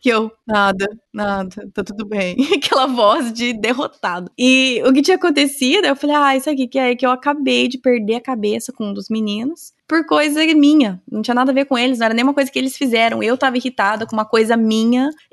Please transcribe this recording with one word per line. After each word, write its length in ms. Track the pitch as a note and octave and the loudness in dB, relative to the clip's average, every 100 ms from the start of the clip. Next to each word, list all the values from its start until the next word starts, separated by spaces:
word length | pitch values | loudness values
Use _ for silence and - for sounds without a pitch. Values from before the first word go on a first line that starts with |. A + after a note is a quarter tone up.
Que 60 | - | 0
eu, 200 | A3+ A3 - - | 0 -2 -8 -4
Nada, 400 | G#3+ G3+ G3 G3 G#3+ _ | 0 0 0 -4 -8 _
nada, 600 | - G#3 G3 F#3+ F#3+ G3+ | -8 -4 -4 -6 -10 -14
tá 100 | - | -8
tudo 220 | G3 G3+ | -8 -8
bem. 320 | G#3 G#3 F#3 F3+ C4+ | -8 -4 -4 -2 0
Aquela 320 | D#4+ C#4 - C4+ | 0 0 0 0
voz 460 | B3 G#3+ B3+ B3 | 2 2 4 0
de 220 | A3+ A#3+ | -4 -4
derrotado. 760 | A#3 A3 A#3+ C#4+ _ G#3 F3+ F3+ _ | -4 -4 -2 -4 _ -6 -6 -10 _
E 440 | B3 C4 C4 A#3+ - | 2 4 2 0 2
o 60 | |
que 80 | C4+ | 4
tinha 160 | C#4+ F#4 | 4 2
acontecido, 720 | F4+ C#4+ C#4+ C#4 B3+ E4 F4+ | 2 2 0 0 0 0 0
eu 100 | C#4 | 0
falei, 180 | D4 | 0
Ah, 220 | D4 C#4+ C4+ | 2 2 2
isso 140 | C4 | -2
aqui 180 | D4 B3+ | -4 -2
que 100 | C4+ | -2
é 160 | B3+ | -2
que 120 | B3 B3+ | 0 0
eu 40 | |
acabei 560 | B3+ C4+ D4 C4+ B3 B3 | -2 -2 -2 0 0 0
de 120 | B3+ | -2
perder 380 | C4 B3 G#3 A3+ | 0 0 0 -4
a 40 | |
cabeça 500 | B3 A#3 G#3 G#3+ - | -4 -4 -2 -4 -6
com 180 | B3+ G#3 | -10 -8
um 40 | |
dos 160 | G3+ G3 | -8 -6
meninos 640 | A3 G#3+ G#3 A#3+ E4+ - _ _ | -4 -4 -4 -6 -8 -14 _ _
por 160 | D#4 | -4
coisa 400 | D#4+ D4+ D4+ D4 D#4 | 0 0 0 0 2
minha. 480 | D#4 C#4+ D4+ B3 F#3 - | 4 6 6 2 -2 -10
Não 120 | G#3+ | -8
tinha 120 | G#3+ | -4
nada 160 | A#3+ C4 | 0 2
a 40 | |
ver 100 | C4+ | 0
com 140 | C#4 B3+ | 0 0
eles, 200 | B3 B3+ | 0 0
não 60 | |
era 100 | A3+ | 0
nenhuma 200 | A3+ B3 | 2 0
coisa 160 | C#4 C4 | 0 -2
que 80 | - | -2
eles 180 | C4 - | -6 -2
fizeram. 460 | C#4 A3+ A3+ A3+ | 0 2 2 0
Eu 160 | G#3+ A#3 | -2 0
tava 180 | C#4 B3+ | 0 0
irritada 500 | B3 B3 G3+ G#3+ A3 | -4 -2 -2 -2 -4
com 80 | |
uma 120 | A3 G#3+ | -4 0
coisa 280 | A3+ A3 | 2 2
minha 540 | A3+ A3 A3 A3+ B3 C4+ D#4 _ | 2 2 2 2 2 0 -4 _